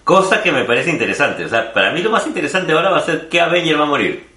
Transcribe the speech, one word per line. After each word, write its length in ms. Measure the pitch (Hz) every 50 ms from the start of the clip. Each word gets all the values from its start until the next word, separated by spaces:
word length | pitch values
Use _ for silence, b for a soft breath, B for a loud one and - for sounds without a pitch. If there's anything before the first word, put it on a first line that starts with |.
| -
Cosa 380 | - 175 190 185 - 220 - -
que 80 | 175
me 120 | 147 127 -
parece 240 | - 123 - 151 170
interesante. 540 | 156 - - - - - - - - - 82
O 40 | -
sea, 240 | 113 - - - -
para 180 | 101 95 101
mí 100 | - 170
lo 80 | 185 220
más 140 | - 202 -
interesante 440 | 302 - 180 156 143 - 190 175 160 156
ahora 160 | 160 175 196
va 60 | 170 147
a 60 | -
ser 240 | 170 160 - - -
qué 120 | 170 170
Avenger 380 | 165 160 170 175 165 156 151 151
va 40 | 151
a 40 |
morir. 400 | 147 143 123 101 87 - - - - _